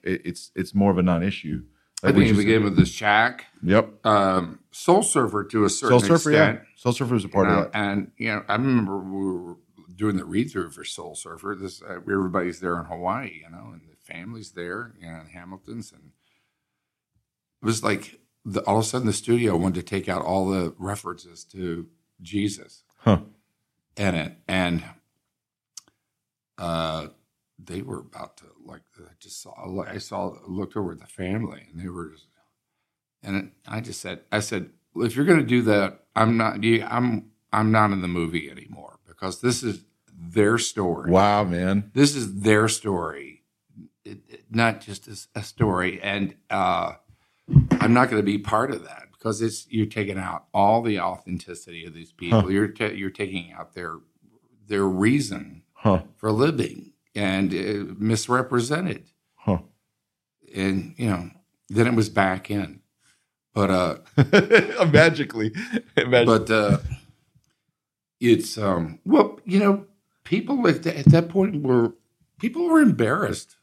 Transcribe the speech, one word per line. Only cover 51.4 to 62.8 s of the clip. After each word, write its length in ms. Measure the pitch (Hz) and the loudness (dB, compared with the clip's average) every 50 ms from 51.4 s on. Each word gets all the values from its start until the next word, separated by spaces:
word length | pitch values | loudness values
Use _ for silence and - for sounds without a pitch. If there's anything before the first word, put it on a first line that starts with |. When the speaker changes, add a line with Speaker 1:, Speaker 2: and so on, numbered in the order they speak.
| - - 87 - - - 85 85 82 | -8 -10 -18 -18 -18 -18 -18 -18 -16
Speaker 2:
of 80 | 85 78 | -18 -18
these 200 | 82 82 - _ | -18 -20 -20 _
people. 280 | _ 90 87 123 110 98 | _ -4 0 2 2 2
Speaker 1:
Huh. 40 | 90 | 2
Speaker 2:
You're 220 | 98 101 110 101 | 0 0 0 -2
ta-, 160 | - - 113 | -4 -6 -6
you're 240 | 107 98 98 98 95 | -6 -6 -6 -10 -10
taking 420 | 92 - 104 95 95 92 87 85 | -8 -8 -8 -8 -8 -12 -12 -14
out 220 | 82 87 - - _ | -18 -18 -18 -16 _
their, 240 | 90 90 82 82 78 _ _ _ _ _ _ _ _ _ _ _ _ _ | -14 -12 -12 -14 -14 _ _ _ _ _ _ _ _ _ _ _ _ _
their 200 | 104 107 98 98 | -6 -2 0 0
reason 800 | 95 95 92 101 113 131 147 131 110 101 95 - - - - _ _ _ | 0 2 2 2 2 2 2 -2 -4 -8 -12 -12 -16 -20 -20 _ _ _
Speaker 1:
Huh. 300 | - - 113 95 90 85 - _ _ | -2 2 2 2 2 0 -4 _ _
Speaker 2:
for 140 | - 110 | -4 -2
living, 600 | 107 107 131 156 160 123 101 - - - - - _ _ _ _ _ | 2 2 2 2 2 0 -4 -4 -6 -12 -18 -20 _ _ _ _ _
and, 380 | 110 101 95 95 95 98 90 - | -4 -2 -2 0 0 0 -2 -2
uh, 400 | 82 98 98 107 101 101 90 90 90 | -4 -4 -4 -4 -6 -6 -10 -8 -4
misrepresented. 1120 | 104 110 113 107 - - 123 127 127 127 127 123 113 127 147 160 185 175 - - - _ _ _ _ _ _ | 0 0 0 0 0 0 0 0 0 0 0 -2 0 0 -4 -4 -4 -6 -6 -8 -12 _ _ _ _ _ _
Speaker 1:
Huh. 240 | _ - - 98 82 - - _ _ _ _ _ _ _ _ _ _ _ _ _ _ _ _ - | _ -2 -2 -2 -2 -2 -10 _ _ _ _ _ _ _ _ _ _ _ _ _ _ _ _ -8
Speaker 2:
And, 380 | 98 95 98 95 95 82 - - - | -4 -2 -2 -2 -2 -4 -8 -10 -6
you 120 | 123 110 | -4 -2
know, 200 | 98 87 87 - - _ _ _ _ _ _ _ | -2 -2 -4 -10 -16 _ _ _ _ _ _ _
then 180 | 95 107 117 123 | 0 2 2 2
it 80 | 120 | 4
was 140 | 113 107 - | 0 0 0
back 400 | - 107 98 95 92 95 - - | 2 2 2 2 2 -2 -6 -6
in. 300 | 104 101 95 82 - - | -6 -4 -4 -6 -12 -18